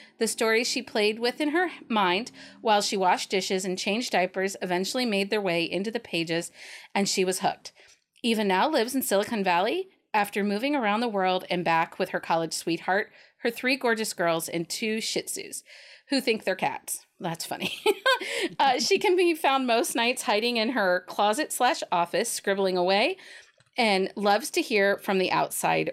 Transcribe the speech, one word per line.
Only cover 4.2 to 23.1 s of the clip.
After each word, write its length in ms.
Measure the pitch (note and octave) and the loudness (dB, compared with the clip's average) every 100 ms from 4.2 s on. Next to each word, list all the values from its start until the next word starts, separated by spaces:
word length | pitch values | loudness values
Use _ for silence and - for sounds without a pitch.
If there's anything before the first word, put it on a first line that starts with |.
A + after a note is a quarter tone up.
| F#3 F#3+ F#3+ - | 0 0 -4 -4
eventually 440 | F#3 F3 F#3+ B3+ B3 | -2 -2 -2 -2 0
made 260 | G3 G3 | 0 0
their 100 | G#3+ | 0
way 220 | G3 E3+ | 0 0
into 260 | E3+ F3+ G#3 | -2 -2 -4
the 100 | A#3 | -6
pages, 520 | - E3+ E3 E3 E3+ - - - - | -4 -4 -2 -2 -4 -12 -18 -18 -6
and 160 | - G3 | -2 0
she 160 | - F#3 | 0 0
was 140 | F#3 | 0
hooked. 320 | F3+ - - - - _ _ _ | -2 -2 -10 -20 -20 _ _ _
Eva 220 | A#3 A3 | 0 2
now 260 | G#3 F#3 C4 | 2 2 4
lives 240 | D#4 B3 | 2 0
in 80 | C4+ | -2
Silicon 420 | - G3 G#3 A3 | 2 0 2 0
Valley 460 | F#3+ F3 G#3+ E4+ F#4 _ _ | 2 2 2 -2 -6 _ _
after 300 | G#3+ G3+ G#3+ | 0 0 0
moving 320 | G3+ G3+ C#4 D4 | -2 0 0 0
around 240 | G#3+ G#3+ | 0 0
the 80 | A#3+ | 0
world 340 | G3+ F#3 F#3 - | 0 2 0 -2
and 160 | F3 E3+ | -2 2
back 320 | E3 - - | 2 0 -2
with 120 | F#3 | -4
her 100 | F3 | -4
college 340 | - E3 E3 | 0 0 0
sweetheart, 580 | - - E3 - F#3+ - - - _ | -4 -4 -4 0 -2 -2 -12 -20 _
her 100 | B3 | -6
three 260 | A#3 B3+ C4+ | -2 -2 0
gorgeous 380 | A#3+ A3 G#3+ | 0 0 -2
girls, 340 | - E3+ E3 - | 0 0 0 -2
and 220 | E3+ E3 | -6 -6
two 320 | - A3 A3 | -4 -2 -2
Shih 220 | - B3 | -2 -4
Tzus 400 | - - - - - - - - - | -4 -8 -10 -14 -16 -20 -20 -20 -2
who 120 | C4+ | 0
think 220 | B3 A3 | 0 0
they're 120 | - F#3 | -2 -2
cats. 500 | D3 - - - - - | -2 -4 -8 -12 -12 -10
That's 260 | F3 E3 - | -8 -6 -8
funny. 280 | - - - A4+ | -6 -6 -2 0
<laughs> 80 | G4 C5 B4 G4+ A#4 G4 - | 2 0 0 -2 -4 -4 2
Uh, 200 | C#4 B3+ | 2 2
she 200 | - G4 | 2 2
can 160 | F#4 F#4 | 4 4
be 160 | F4 | 4
found 340 | D#4+ D4 C4+ B3+ | 2 2 2 2
most 280 | A3+ E4+ B3 | 2 0 0
nights 260 | A#3 B3 | 0 0
hiding 340 | - G#3+ A#3+ A#3 | 0 0 2 0
in 120 | A3 | 0
her 340 | B3+ F#3+ F3+ - | 0 2 0 -2
closet 440 | - G#3 G#3+ - | 0 2 2 -2
slash 300 | - B3 D#4+ - | 0 0 0 -2
office, 380 | F3 E3+ F3 A3+ | -2 0 -2 -2
scribbling 460 | - - G3 G3 F#3 | -4 -2 0 2 2
away, 400 | F3 G3 C#4 | 2 2 2